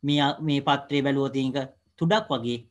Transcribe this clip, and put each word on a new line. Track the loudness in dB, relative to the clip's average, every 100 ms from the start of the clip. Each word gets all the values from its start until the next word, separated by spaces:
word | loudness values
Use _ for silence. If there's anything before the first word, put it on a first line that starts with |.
මේ | 2 2
අ-, | 2 0
මේ | 0 0
පත්‍රය | 2 0 0 0
බැලුවොත් | 0 0 0 -2
ඒක | -2 -4 -6 _ _
තුඩක් | _ 0 2 0
වගේ | -4 -4 -6 -8